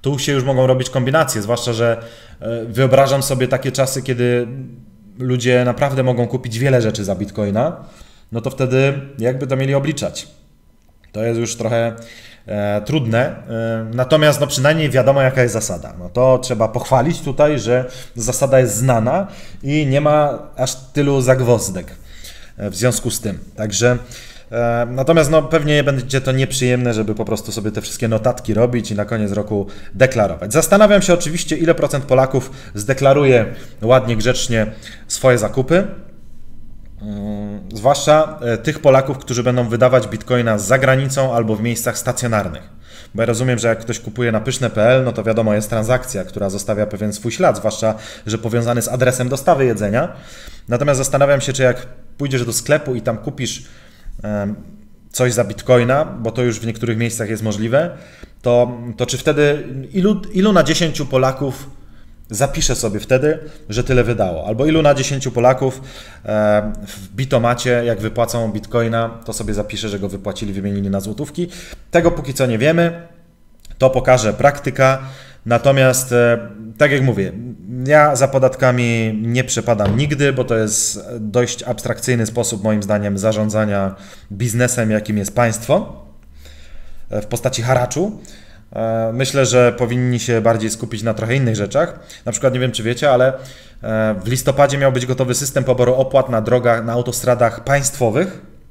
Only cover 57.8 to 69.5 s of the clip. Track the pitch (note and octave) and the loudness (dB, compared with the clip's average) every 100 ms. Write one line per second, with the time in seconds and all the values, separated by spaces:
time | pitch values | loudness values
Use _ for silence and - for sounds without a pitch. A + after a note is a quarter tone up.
57.8 | E3+ - - - - - B2 A#2+ B2 A#2+ | 0 -6 -20 -20 -20 -6 2 4 2 -2
58.8 | A#2+ A2 B2 B2+ - D3 D3 D3 - C3 | -12 -6 -4 -2 0 2 2 2 -6 -12
59.8 | C3+ F#3+ F#3+ G#3 - F3+ G#3 G3 G#3 G#3+ | -6 0 2 0 -2 2 4 4 4 2
60.8 | E3+ C#3 C#3 - C3 C3 C#3 B2 - - | 0 -2 0 2 2 0 -6 -6 -14 -18
61.8 | - - - - - G2+ C3+ - D3+ B2 | -20 -20 -20 -20 -12 -2 -2 0 -2 0
62.8 | A2+ G2+ - - D3+ D#3 D3+ - - G#2+ | -2 -4 0 2 2 -2 -8 -18 -6 -4
63.8 | B2 B2+ A2+ A2 F#2+ E2 F2+ A2+ D3+ D#3+ | 2 2 2 0 -2 -2 -4 0 2 4
64.8 | D3 C3+ C3 C3+ C3 A#2+ A#2+ C3 C3+ B2 | 4 4 0 -4 -4 2 4 4 -2 -4
65.8 | - - - - - G#2+ G#2+ G#2 G#2+ G#2+ | -16 -18 -20 -16 -4 0 2 2 0 -8
66.8 | G2+ - F#2+ F#2+ C3 B2 A#2+ A#2+ B2+ A#2+ | -10 -14 -14 -8 0 2 2 0 0 0
67.8 | A#2+ G#2+ G#2+ A2 A2+ A#2+ A2+ G#2 - A#2+ | 0 -2 -4 -2 -2 0 -2 -4 -2 -2
68.8 | A#2 A#2 A2+ - - G#2+ G#2+ | 0 -2 -4 -8 -12 -8 -4